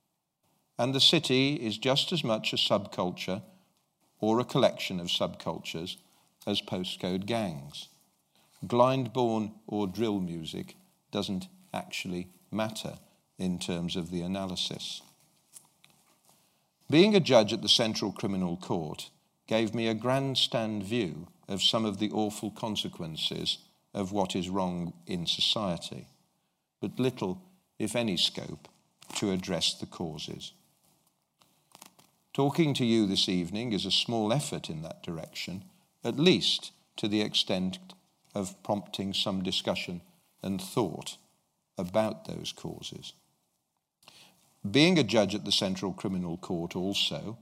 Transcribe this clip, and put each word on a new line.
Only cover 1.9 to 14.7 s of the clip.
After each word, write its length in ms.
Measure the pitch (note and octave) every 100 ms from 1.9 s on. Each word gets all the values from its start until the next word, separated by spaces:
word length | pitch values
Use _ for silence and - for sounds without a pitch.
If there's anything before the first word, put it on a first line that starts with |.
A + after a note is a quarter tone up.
| C#3 -
as 120 | E3+
much 300 | B2+ A2 A2
a 20 | B2
subculture 840 | - B2+ G2+ - F2+ - - F#2 - - _ _ _ _ _ _
or 200 | G#2+ A2+
a 40 | A#2+
collection 540 | - A2+ - - F#2
of 80 | F2
subcultures 880 | - F2+ - - D#2+ - E2 F2+ - _ _ _ _ -
as 160 | G2+
postcode 640 | - F#2+ F#2 - F2+ F#2 G2+
gangs. 640 | A#2 G2+ D2+ C#2 - - _ _ _ _ _ _ _
Glyndebourne 880 | F#2+ A#2+ B2 C3+ A#2+ A#2+ A#2+ A2 G#2 - -
or 200 | G#2 G2+
drill 320 | F2+ A#2 G2+
music 580 | F2+ E2+ D#2+ F#2 F2+ - _ _ _
doesn't 380 | G#2 G2 F#2 - - _
actually 540 | - F#2 - G2 F2+ F2+ - _
matter 440 | G2+ A2 A2 - D#2 - _ _ -
in 220 | F#2 F2
terms 380 | - F2 F2 F#2
of 140 | E2
the 120 | F2
analysis. 800 | F2 G2 F#2+ F2+ -